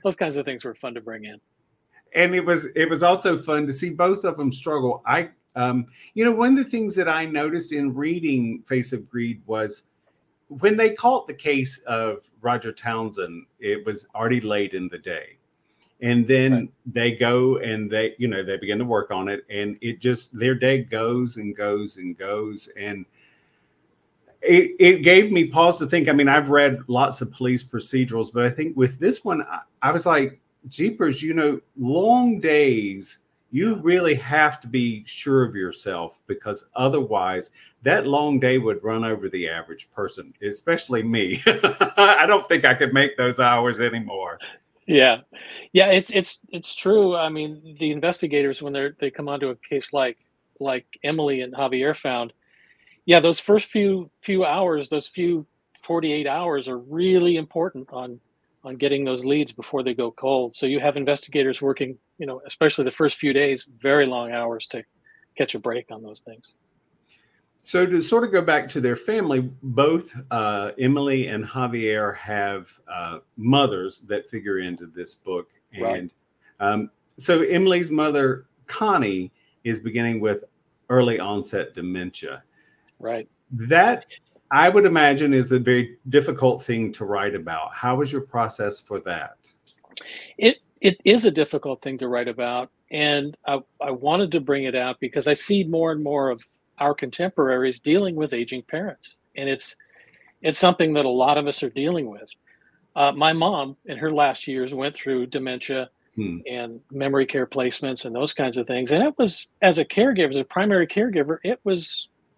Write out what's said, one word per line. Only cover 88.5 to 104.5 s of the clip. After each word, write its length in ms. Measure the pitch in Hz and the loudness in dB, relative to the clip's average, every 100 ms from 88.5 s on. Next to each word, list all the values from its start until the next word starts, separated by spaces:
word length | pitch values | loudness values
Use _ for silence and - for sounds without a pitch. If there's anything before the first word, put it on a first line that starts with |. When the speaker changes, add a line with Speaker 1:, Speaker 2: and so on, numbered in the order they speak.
| - 104 - | -4 -6 -6
Speaker 2:
for 180 | - 98 | -8 -10
that? 360 | 95 82 - - _ _ _ _ _ - - - - - | -6 -8 -10 -16 _ _ _ _ _ -20 -18 -18 -16 2
Speaker 1:
It, 200 | 226 - _ - | 2 2 _ 0
it 180 | 196 180 190 | 0 2 4
is 180 | 226 | 6
a 80 | 220 | 4
difficult 500 | 151 143 147 143 131 | 2 -2 -2 -6 -8
thing 160 | 139 131 | -8 -8
to 100 | 127 | -4
write 180 | 123 123 | -4 -4
about. 440 | 117 120 123 123 _ _ | -6 -6 -6 -8 _ _
And 460 | 151 147 147 143 151 - | -2 0 0 -4 -8 -4
I, 120 | 139 - - | -4 -6 -10
I 120 | 143 | -8
wanted 420 | 127 143 175 190 | -4 0 0 0
to 80 | 160 | -2
bring 240 | 135 139 131 | 0 -2 -2
it 100 | 127 | -4
out 240 | 127 123 | -4 -6
because 300 | 127 147 147 | -6 -2 0
I 40 | |
see 300 | 143 - 202 | 0 2 0
more 300 | 160 165 165 | 2 0 0
and 100 | 156 | -2
more 260 | 147 143 135 | -4 -2 -2
of 160 | 113 - _ _ - | -4 -10 _ _ -2
our 160 | 143 143 | -2 -2
contemporaries 840 | 127 - 185 - 135 127 131 123 | -6 -4 -4 0 2 2 0 -2
dealing 360 | 147 180 190 156 | 2 2 2 -2
with 180 | 151 | -4
aging 300 | 120 117 127 | -4 -6 -8
parents. 520 | - 156 196 139 - _ _ - | -8 -8 -8 -12 -20 _ _ -8
And 120 | 139 | -6
it's, 280 | 131 - - _ _ _ _ _ _ | -6 -8 -16 _ _ _ _ _ _
it's 160 | 160 151 | -4 4
something 360 | 180 170 160 | 4 4 2
that 120 | 151 131 | 2 2
a 40 | |
lot 280 | 123 131 147 | 2 4 2
of 80 | 143 | 0
us 160 | - | -4
are 80 | 131 | -6
dealing 400 | 127 151 175 120 | -4 -2 -2 -6
with. 200 | 101 110 - _ _ _ _ _ 160 | -10 -20 -20 _ _ _ _ _ 0
Uh, 160 | 143 | 2
my 200 | 139 156 | 4 2
mom, 440 | 160 170 175 135 139 - | 2 0 0 -6 -10 -14
in 120 | 131 | -6
her 140 | 156 | -2
last 360 | 147 143 - | 2 2 0
years, 260 | - | -6